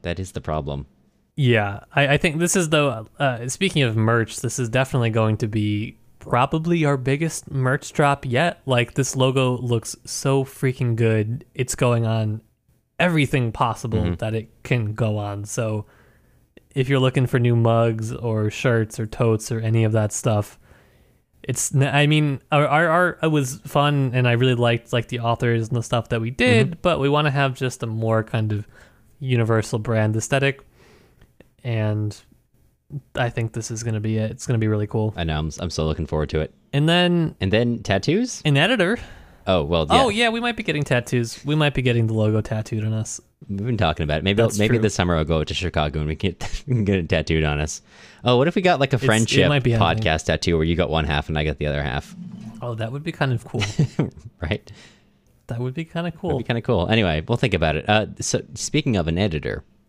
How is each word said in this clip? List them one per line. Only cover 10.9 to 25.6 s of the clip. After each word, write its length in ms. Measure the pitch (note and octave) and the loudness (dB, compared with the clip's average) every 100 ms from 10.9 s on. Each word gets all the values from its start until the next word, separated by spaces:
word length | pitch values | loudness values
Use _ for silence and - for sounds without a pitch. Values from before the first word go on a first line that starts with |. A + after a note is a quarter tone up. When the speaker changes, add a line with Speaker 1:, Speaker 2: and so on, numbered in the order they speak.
| A2+ | 2
Speaker 2:
good. 480 | A2+ A2 G#2+ B2+ - | 2 2 0 -4 -10
It's 200 | - C3 | -6 -6
going 300 | - B2+ A#2 A2+ | 0 2 2 0
on 360 | A2+ G#2+ G#2+ _ _ _ _ _ - | 0 -2 -4 _ _ _ _ _ -2
everything 540 | F3+ D#3+ C3+ C#3 A#2 | 2 2 2 0 0
possible 460 | - B2 G#2 A#2+ A2 | 0 -2 -2 -2 0
Speaker 1:
Mm-hmm. 120 | F2 | 0
Speaker 2:
that 200 | E2+ A2 | -2 -4
it 160 | A2 G#2+ _ | -4 -6 _
can 300 | - B2 G#2+ | -2 -2 -2
go 220 | G#2+ A2+ G#2 | -2 -2 -2
on. 280 | G#2 G2+ G#2 | -4 -8 -8
So 400 | - A2 G#2+ G#2 _ _ _ _ _ _ - _ | -6 -4 -4 -8 _ _ _ _ _ _ -20 _
if 140 | C#3 B2+ | -4 0
you're 80 | C3+ | 2
looking 260 | C3 C3+ B2 | 2 2 2
for 120 | B2+ | 2
new 180 | A#2+ A#2+ | 4 4
mugs 560 | A2+ A2+ A#2 A2+ A2 | 4 4 2 0 -6
or 380 | B2+ A#2 A2 G#2+ | -6 -4 -2 -2
shirts 500 | - C3 A#2 A2 - | 0 0 2 0 -4
or 60 | A2 | -8
totes 440 | - A#2 A2 - | 0 2 2 -2
or 100 | A2+ | -4
any 240 | A2 A2+ | 0 2
of 80 | A2 | 4
that 200 | A2 G#2+ | 2 0
stuff, 460 | - - G#2 - - - - _ _ _ _ _ _ | -2 0 0 -2 -12 -20 -20 _ _ _ _ _ _
it's 320 | - B2 - | -6 -4 -2
n-, 80 | C#3 | 0
I 220 | C3+ C#3+ D3 | 2 4 4
mean, 360 | D3+ D3+ C3+ _ | 4 2 -2 _
our, 140 | D3 C#3+ | 2 4
our 200 | D3 E3 | 2 4
art 340 | E3+ F3+ - D#3+ | 4 2 0 0
was 240 | D3+ C3 D3 - | 0 0 -6 -2
fun 440 | C#3+ D3 C#3+ C3+ | 2 2 2 2
and 160 | B2+ B2 | 2 2
I 40 | |
really 220 | A#2+ C3 A#2+ | 4 2 4
liked, 360 | A#2+ A#2+ - | 2 0 -2
like, 160 | A#2+ A2+ | -4 -2
the 120 | B2 | -4
authors 480 | A#2 A#2 A#2+ A#2 | -2 0 0 0